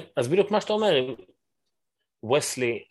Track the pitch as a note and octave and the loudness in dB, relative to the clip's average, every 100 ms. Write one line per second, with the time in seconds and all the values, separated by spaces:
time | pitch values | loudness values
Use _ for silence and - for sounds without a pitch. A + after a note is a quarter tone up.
0 | - - B2 F3+ G3 G#3 - G#3+ G#3+ D3 | -4 -4 0 2 2 0 0 0 2 2
1 | B2+ A#2+ - _ _ _ _ _ _ _ | 0 -6 -16 _ _ _ _ _ _ _
2 | _ _ A2 C#3+ - - A#2+ A2 - | _ _ 0 0 0 -2 -2 -4 -8